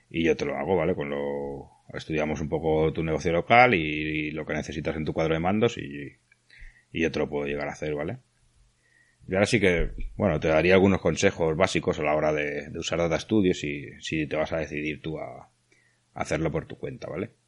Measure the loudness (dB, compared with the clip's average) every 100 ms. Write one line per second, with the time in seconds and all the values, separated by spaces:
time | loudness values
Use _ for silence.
0 | _ 0 2 2 -2 -4 0 2 2 0
1 | -4 -4 -4 -4 -6 -8 -14 _ -16 -12
2 | -4 -2 -2 -2 -2 -2 2 2 2 0
3 | -2 0 0 0 4 6 6 4 0 -2
4 | -4 -4 -4 -6 -4 -6 -6 -6 -6 -4
5 | -4 -2 0 0 0 2 0 -2 -10 -12
6 | -14 -18 _ _ _ -20 -20 -20 _ -2
7 | 0 0 -4 -4 -4 -4 -6 -6 -6 -4
8 | -6 -8 _ _ _ _ _ _ _ _
9 | _ _ -4 2 4 4 4 4 0 -4
10 | -8 0 0 2 2 4 6 8 8 4
11 | 2 2 2 2 0 2 2 2 0 0
12 | 0 2 2 0 -2 -4 -8 -8 -4 0
13 | 0 0 2 4 4 2 -2 -6 -10 -14
14 | -4 -4 -2 -2 -2 -4 -4 -6 -6 -6
15 | -8 -8 -10 -14 -20 _ _ _ _ _
16 | _ -10 -4 -2 -2 -2 -6 -10 -10 -10
17 | -10 -8 -8 _